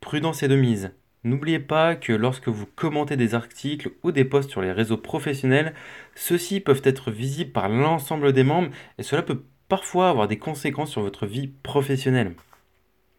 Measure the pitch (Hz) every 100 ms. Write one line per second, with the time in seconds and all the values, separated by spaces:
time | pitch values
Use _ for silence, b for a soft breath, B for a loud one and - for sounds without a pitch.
0 | - 151 160 156 139 139 123 107 95 -
1 | _ _ 117 135 151 160 135 156 165 165
2 | - 110 123 131 - 104 101 - 165 151
3 | 147 139 117 117 - - 139 147 - -
4 | 170 147 131 139 135 - 92 92 113 110
5 | - 156 156 135 131 135 160 156 B B
6 | B - - 175 - 196 139 135 135 135
7 | - 107 131 143 135 - 98 113 151 160
8 | 156 156 143 131 131 165 160 B B B
9 | - 147 170 135 - _ - 190 - 180
10 | 185 135 104 107 - 147 - 147 151 120
11 | 101 - 101 117 139 - - 143 135 135
12 | 135 127 101 85 _ _ _ _ _ _
13 | _